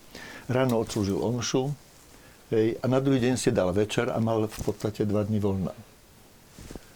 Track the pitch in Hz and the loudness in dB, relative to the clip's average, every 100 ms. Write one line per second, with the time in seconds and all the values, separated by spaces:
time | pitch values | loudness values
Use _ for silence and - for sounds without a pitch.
0 | - - - - - 127 131 113 110 113 | -20 -18 -16 -16 -2 2 2 2 0 -2
1 | 98 90 95 120 110 135 135 143 - - | 0 0 0 -2 -2 -2 -2 -6 -12 -20
2 | - - - - - 113 113 113 123 131 | -20 -20 -20 -20 -2 2 2 2 0 2
3 | 135 135 117 127 - 98 92 92 107 - | 4 2 2 2 2 2 2 2 2 0
4 | 120 - 113 113 110 - - 104 110 104 | 0 0 0 0 0 -4 -6 -4 -6 -2
5 | 107 101 104 107 101 95 87 - - - | 0 0 0 0 0 0 -4 -6 -18 -20
6 | - - - - - - - - - | -20 -20 -20 -20 -20 -20 -18 -18 -20